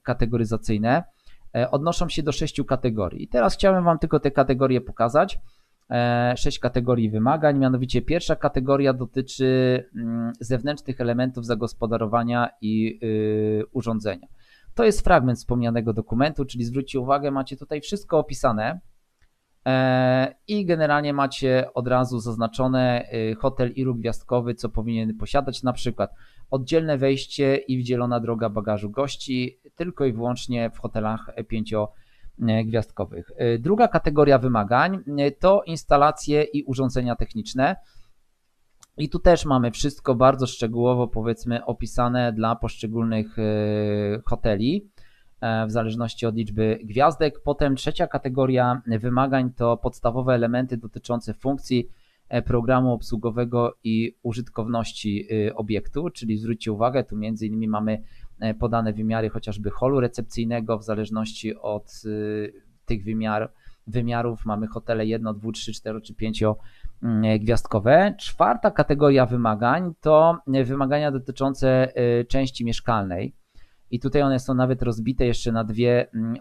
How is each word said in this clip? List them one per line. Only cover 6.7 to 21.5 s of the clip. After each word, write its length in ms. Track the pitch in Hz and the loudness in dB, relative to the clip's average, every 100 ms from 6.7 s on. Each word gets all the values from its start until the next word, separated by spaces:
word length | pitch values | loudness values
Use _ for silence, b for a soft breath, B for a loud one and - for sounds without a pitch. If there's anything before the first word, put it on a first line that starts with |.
| 127 120 120 110 | 0 2 2 2
wymagań, 480 | 107 117 156 151 139 | 2 2 4 4 4
mianowicie 440 | 131 127 127 123 | 2 2 0 0
pierwsza 340 | - 170 - 156 | 0 0 0 0
kategoria 560 | 143 139 131 139 139 | 0 0 2 2 2
dotyczy, 920 | 127 120 131 127 - 131 131 127 127 - - | 0 -2 -4 -6 0 2 4 4 2 -2 -8
mm, 360 | 117 117 117 117 | -6 -4 -4 -6
zewnętrznych 600 | 110 127 135 147 - 127 | -4 -2 -2 -6 -8 -4
elementów 460 | 120 120 127 127 117 | -2 0 0 -2 -4
zagospodarowania 1040 | 110 113 - 113 110 110 117 120 120 120 - | -2 -2 -4 -2 -2 0 0 0 0 -2 -4
i, 380 | 107 107 110 110 | -2 0 -2 -2
y, 640 | 117 107 107 107 107 107 - | -2 0 0 0 0 0 -2
urządzenia. 560 | 131 113 110 104 92 - b b b b | -4 -4 -2 -4 -6 -10 b b b b
To 100 | - | 2
jest 200 | 226 202 | 4 4
fragment 340 | - 170 127 117 | 6 6 4 0
wspomnianego 540 | - 123 117 117 113 | -2 -2 0 0 -2
dokumentu, 520 | 107 - 113 147 147 | -2 -2 0 0 -2
czyli 200 | 131 120 | -6 -4
zwróćcie 360 | 117 131 131 135 | -4 -4 -4 -4
uwagę, 300 | 123 139 143 | 0 0 0
macie 260 | 139 131 135 | -2 -4 -10
tutaj 240 | 143 151 | -8 -8
wszystko 380 | - 202 - 160 | -6 -10 -2 0
opisane, 600 | 147 - 131 107 113 180 - _ _ _ _ _ _ _ 131 | 0 0 0 0 -2 -4 -12 _ _ _ _ _ _ _ 0
e, 640 | 131 131 127 127 127 135 - - | 2 4 4 4 2 0 -4 -4
i 180 | 208 185 | -2 0
generalnie 460 | 160 151 147 147 | 2 2 2 0
macie 640 | 143 135 - 131 | 0 -2 0 2